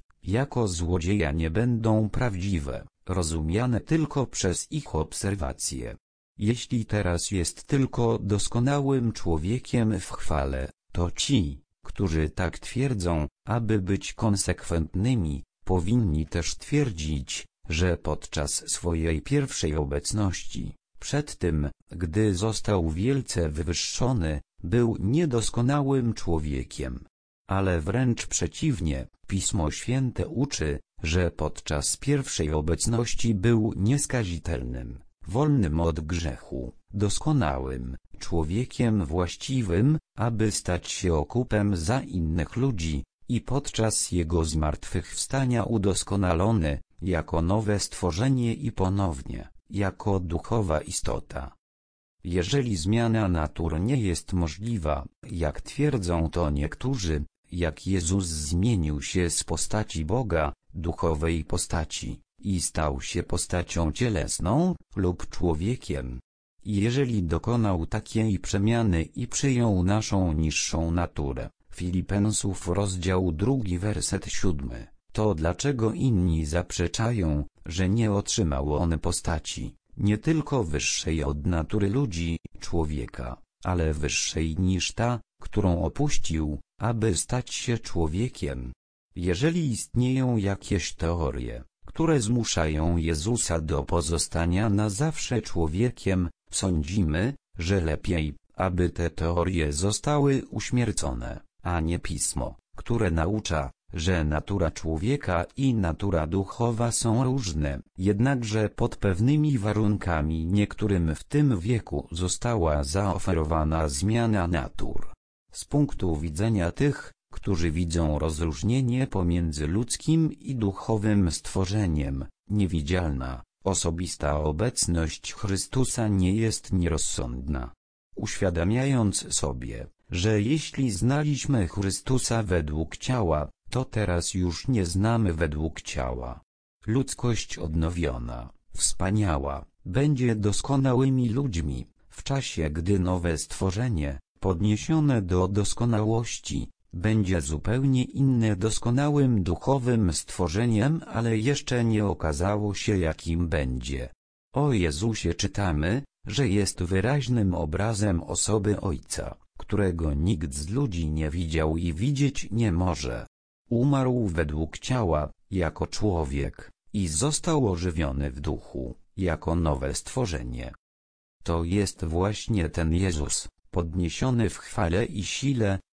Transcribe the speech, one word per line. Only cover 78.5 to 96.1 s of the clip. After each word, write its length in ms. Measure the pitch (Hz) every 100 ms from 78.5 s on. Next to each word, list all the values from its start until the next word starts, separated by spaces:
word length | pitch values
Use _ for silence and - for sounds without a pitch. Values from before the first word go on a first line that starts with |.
| 67 71
on 240 | 73 85 78
postaci, 760 | 82 85 - 82 - - - - _ -
nie 220 | 101 107
tylko 460 | 156 160 - 135
wyższej 600 | 85 73 - - - 80
od 220 | 69 71 76
natury 440 | 85 78 107 101
ludzi, 480 | 120 139 85 85 82 - -
człowieka, 760 | - - 78 73 58 - 62 - - _
ale 300 | 90 90 78
wyższej 640 | 73 73 - - - 80 80
niż 340 | 92 92 -
ta, 280 | - 117 120 - -
którą 400 | - - 98 85
opuścił, 760 | 82 - 147 - - 80 76 73 - -
aby 360 | 110 120 113 -
stać 380 | - 123 -
się 240 | - - 117
człowiekiem? 920 | - 90 78 87 123 - 71 65 62 - _ _ _ 87
Jeżeli 540 | 87 87 151 170 151
istnieją 680 | 104 - 120 123 131 127 117
jakieś 580 | 98 98 - 101 -
teorie, 720 | - 82 85 71 58 60 57 - _ -
które 340 | - 165 151
zmuszają 760 | 107 120 107 - 78 78 82 85
Jezusa 640 | 80 78 92 120 - 85
do 220 | 78 71
pozostania 880 | 71 87 76 82 - 82 85 90 110
na 200 | 101 107
zawsze 520 | 101 156 - - 120
człowiekiem, 880 | - 87 80 85 120 - 98